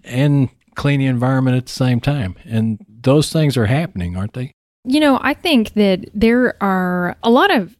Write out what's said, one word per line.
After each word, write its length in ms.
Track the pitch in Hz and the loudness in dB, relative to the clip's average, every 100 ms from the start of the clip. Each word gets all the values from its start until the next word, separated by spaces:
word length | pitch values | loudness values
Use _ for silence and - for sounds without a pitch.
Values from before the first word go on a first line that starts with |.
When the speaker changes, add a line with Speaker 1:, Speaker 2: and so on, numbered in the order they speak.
Speaker 1:
and 460 | - 123 147 143 127 - _ - | -8 0 2 2 0 -4 _ -6
clean 240 | 143 143 | -2 0
the 80 | 135 | 0
environment 500 | 123 127 131 131 127 | 0 0 0 0 0
at 80 | 123 | -4
the 60 | |
same 300 | - 127 123 | -2 0 0
time. 340 | - 147 95 - - | 0 -2 -4 -10 -6
And 400 | 113 113 107 - | -2 -2 -4 -10
those 460 | 110 127 151 - | -4 2 2 2
things 240 | 160 151 127 | 0 0 0
are 80 | 104 | 0
happening, 500 | 143 170 95 87 90 | 0 -2 -6 -6 -6
aren't 180 | 101 | -8
they? 200 | 127 127 - _ _ | -8 -12 -12 _ _
Speaker 2:
You 160 | 247 294 | -2 2
know, 200 | 294 262 | 2 2
I 140 | 262 302 | 0 -4
think 380 | 359 262 214 | 0 0 0
that 360 | 208 202 185 - | -2 0 0 -4
there 440 | 208 226 240 247 - | 0 2 2 0 0
are 560 | 196 185 180 180 175 - | -2 0 -2 -2 -4 -2
a 80 | 226 | 2
lot 220 | 254 403 | 4 4
of 260 | 294 175 - | 2 -2 -10